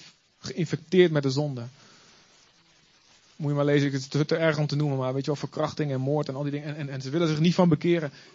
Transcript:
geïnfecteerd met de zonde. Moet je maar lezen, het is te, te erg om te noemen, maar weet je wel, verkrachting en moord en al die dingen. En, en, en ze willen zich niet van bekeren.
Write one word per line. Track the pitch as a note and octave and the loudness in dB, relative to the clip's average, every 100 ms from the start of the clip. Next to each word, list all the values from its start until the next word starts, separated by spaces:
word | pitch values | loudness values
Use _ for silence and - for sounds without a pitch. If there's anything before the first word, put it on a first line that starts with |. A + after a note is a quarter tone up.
| - _ _ _ | -20 _ _ _
geïnfecteerd | - - D#3+ D3+ - F3+ F3+ | -12 -6 -6 -6 0 4 6
met | D3+ | 4
de | C3+ | 0
zonde. | C3 D3+ B2+ A#2 - - - - - _ _ _ _ _ _ _ _ _ _ _ - | 0 -2 -6 -10 -16 -20 -20 -20 -20 _ _ _ _ _ _ _ _ _ _ _ -8
Moet | C#3+ | -4
je | C#3+ | 0
maar | C#3+ | 2
lezen, | C#3+ C#3+ | 4 2
het | C3+ | -2
is | C3 | -4
te, | C#3+ D3+ | -2 0
te | E3 | 2
erg | D#3+ D#3 | 2 2
om | D3+ | 0
te | C#3+ | 0
noemen, | D3 C3+ | -2 -2
maar | B2+ | -2
weet | C3+ C#3 | -2 -4
je | |
wel, | C#3+ | -4
verkrachting | C3+ - D3+ - D3 | -6 -4 -4 -2 -4
en | C3 | -2
moord | C3 D3+ C#3 | -2 -2 -2
en | C3+ | -6
al | |
die | D3 | -6
dingen. | C#3+ D3+ | -6 -8
En, | D3 | -8
en, | C#3+ | -8
en | C#3 | -8
ze | B2+ | -4
willen | D#3 E3 | 0 0
zich | D3+ | 2
niet | E3+ E3+ | 2 4
van | F3 | 4
bekeren. | D3+ F3 E3+ D3 - - | 4 2 0 -2 -10 -20